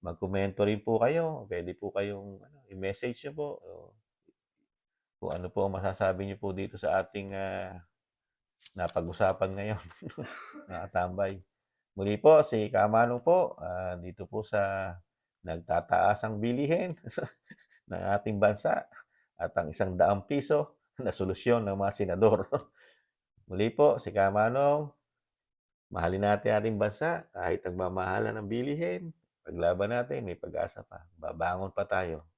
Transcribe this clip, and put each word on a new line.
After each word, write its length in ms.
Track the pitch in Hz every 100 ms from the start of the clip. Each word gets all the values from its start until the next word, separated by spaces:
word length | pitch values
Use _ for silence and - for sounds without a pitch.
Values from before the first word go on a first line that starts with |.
magkomento 560 | 80 87 95 98 98 95 104
rin 160 | 107
po 160 | 110 113
kayo. 480 | 117 160 165 151 101
Pwede 240 | 87 87
po 160 | 87 101
kayong, 480 | 98 101 101 101 98
ano, 220 | 101 151 _
i-message 480 | 95 95 101 123 120 147
nyo 60 |
po. 160 | 156 147 -
O, 40 | 87 87 - 110 _ _ _ _ _ _ _ _ _ _ _ _
kung 80 | 95
ano 160 | 80 90
po 160 | - 98
ang 80 | 95
masasabi 480 | 95 95 98 92 98
nyo 80 |
po 160 | 95 101
dito 240 | 95 98
sa 240 | 110 - 90
ating, 320 | 92 101 98
ah, 480 | 98 95 95 92 92 87 _ _ _ _ _ _ _ -
napag-usapan 760 | - 85 - 85 90 101 95 95
ngayon, 280 | 95 101 107 - - 165 -
<laughs> 420 | - - - - -
mga 240 | 87 92
katambay. 480 | 92 90 92 98 95 - _ _ _ _
Muli 240 | - 98 104
po, 240 | 147 156
si 240 | - 113 104
Kamanong 480 | - 104 113 120 120
po, 320 | 143 180 180 -
ah, 320 | 90 90 92
dito 320 | 90 87 90 90
po 160 | 98
sa 480 | 107 104 98 98 95 90 _ _ _ _ 90
nagtataas 800 | 85 85 82 - 90 95 104 110
ang 160 | 107
bilihin 560 | 113 123 143 165 180 165 - - - -
<laughs> 480 | _ - _ _ _
ng 120 | 90 92 101
ating 240 | - 104
bansa 400 | 104 104 - - - - - _ _ _
at 160 | 85
ang 160 | - 78
isang 240 | 82 95
daang 320 | 90 87 101 98
piso 480 | 143 139 151 151 _ _ _
na 160 | 127
solusyon 480 | - 95 95 - 120 104
ng 80 | 98
mga 140 | 98
senador. 560 | - 98 90 107 113 -
<laughs> 960 | - - _ - _ _ _ _ _ _
Muli 240 | 92 110
po, 320 | - 147 143
si 80 | 104
Kamanong, 800 | 101 98 101 110 127 143 147 151 _ _ _ _ _ _ _ _ _ _
mahalin 480 | 92 85 95 101
natin 240 | 104 113 107
ating 160 | 110
bansa 560 | 107 107 101 156 170 -
kahit 320 | 95 90 92
nagmamahalan 720 | 92 90 92 92 92 95 110 110
ng 60 | 101
bilihin. 640 | 117 127 147 175 180 170 - _ _ -
Paglaban 480 | 85 85 90 101
natin, 320 | 120 123 - 110
may 80 |
pag-asa 480 | 87 - 80 85 -
pa. 240 | - 85 82
Babangon 560 | _ 80 80 85 90 95
pa 160 | - 101
tayo. 400 | 95 92 80 -